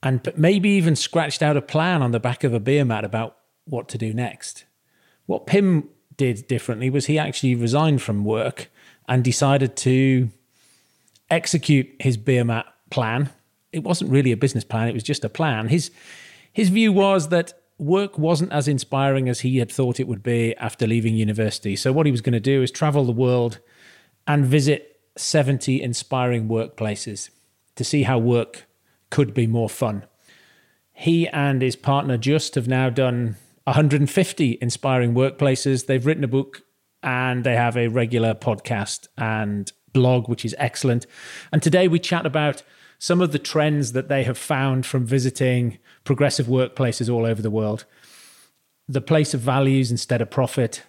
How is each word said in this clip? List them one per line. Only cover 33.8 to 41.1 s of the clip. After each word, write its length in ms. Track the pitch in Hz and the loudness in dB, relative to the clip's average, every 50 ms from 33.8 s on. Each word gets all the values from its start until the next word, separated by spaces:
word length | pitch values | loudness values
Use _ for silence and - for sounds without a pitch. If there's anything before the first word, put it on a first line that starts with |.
| 156 147 139 147 | 4 4 4 2
and 80 | 147 139 | 2 2
fifty 480 | - - 185 - - - 165 127 117 - | 2 0 0 0 0 0 0 0 0 -2
inspiring 520 | - 120 - - - 139 131 127 123 120 117 | -4 -6 -6 -4 -2 0 0 2 2 2 2
workplaces. 760 | 123 131 135 135 - 147 139 131 131 - 139 135 127 - - | 2 2 0 0 0 0 0 2 0 0 0 -2 -2 0 0
They've 180 | 135 131 120 | -2 0 2
written 180 | 143 156 151 143 | 0 0 0 -2
a 40 | 123 | 0
book 340 | 123 135 135 139 - - _ _ _ _ _ _ _ _ | 0 -2 -2 -2 -10 -20 _ _ _ _ _ _ _ _
and 420 | - 135 127 123 127 127 123 123 120 | -6 -4 -4 -2 -2 -2 -2 0 0
they 120 | 131 120 | 2 2
have 200 | 117 123 120 113 | 4 2 2 2
a 140 | 123 117 117 | 0 0 0
regular 440 | 113 127 120 113 120 117 113 113 110 | 2 0 0 0 0 0 2 2 0
podcast 720 | - - 127 113 98 - - 120 110 - - - - - - _ - | -2 -2 -4 -4 -4 -4 -4 -4 -4 -4 -6 -8 -12 -12 -18 _ -6
and 520 | 113 110 110 110 110 104 101 104 98 - - _ _ _ | -4 -4 -2 -2 -4 -4 -4 -6 -6 -8 -14 _ _ _
blog, 380 | _ 135 123 127 127 123 113 120 | _ 2 4 4 4 2 0 -2
which 160 | 120 - - | -6 -6 -4
is 100 | 113 - - | -8 -6 -4
excellent. 480 | 143 123 - - - 135 120 120 - _ | -4 -4 -4 -2 0 0 0 0 -2 _